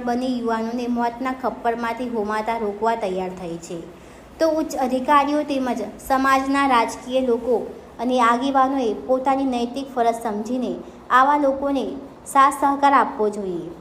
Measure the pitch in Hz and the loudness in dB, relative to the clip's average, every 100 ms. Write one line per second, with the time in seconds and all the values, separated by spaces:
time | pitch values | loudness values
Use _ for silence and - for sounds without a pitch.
0 | 240 240 262 240 226 226 226 247 240 240 | 0 -2 -2 -2 -2 -2 -2 -4 -2 0
1 | 240 240 262 262 - - 240 233 233 240 | -2 -2 -6 -4 -4 -2 -2 -2 -4 -4
2 | 247 226 208 214 220 226 208 202 220 226 | -4 -4 -2 -2 -2 -2 -4 -2 0 0
3 | 202 185 185 180 175 170 - 170 - - | -2 -4 -6 -8 -10 -10 -10 -12 -12 -18
4 | - - - - 320 311 - - 254 254 | -20 -20 -12 0 2 2 -2 -2 -2 0
5 | 254 294 277 294 294 269 254 233 - - | 4 4 4 0 -2 -2 -2 -4 -6 -8
6 | - 262 269 269 269 277 277 233 226 - | 0 2 4 2 2 2 4 4 2 -4
7 | 247 262 254 233 254 214 - - - - | -4 0 2 0 2 0 -2 -12 -16 -6
8 | 247 254 233 240 277 262 262 269 233 - | -2 2 4 4 2 2 2 2 -2 -2
9 | - 262 262 269 269 240 233 269 269 247 | 0 0 2 0 0 -2 -2 -6 -4 0
10 | 233 226 226 208 220 254 226 - - - | 0 0 -2 -4 -4 -2 -2 -6 -10 -14
11 | - 247 269 294 277 269 277 269 208 - | 2 4 6 4 2 0 0 -2 -4 -8
12 | - - - 277 277 277 277 277 285 269 | -14 -16 0 4 4 4 0 4 4 6
13 | 220 - 208 208 190 170 160 - | 2 0 -2 -2 -6 -6 -8 -12